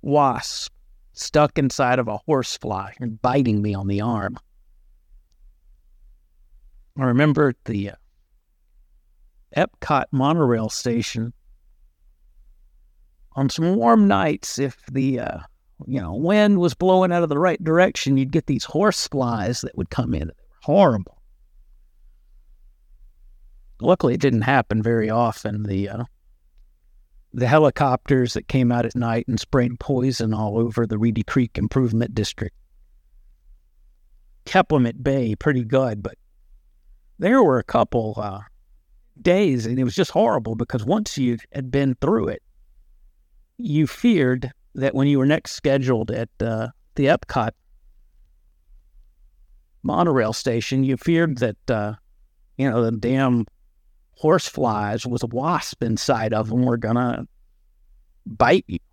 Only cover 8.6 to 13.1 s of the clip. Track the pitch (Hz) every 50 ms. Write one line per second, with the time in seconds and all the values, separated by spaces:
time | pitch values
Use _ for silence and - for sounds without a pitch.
8.6 | _ _ _ _ _ _ _ _ _ _ _ _ - - _ _ _ _ - -
9.6 | 87 - _ _ - - 151 135 - - - 135 127 143 160 170 151 123 120 113
10.6 | 110 110 - - - 123 117 117 110 - - 117 113 117 120 _ _ _ - _
11.6 | _ _ _ _ _ _ _ _ _ _ _ _ _ _ _ - - - - _
12.6 | _ _ _ _ _ _ _ _ _ _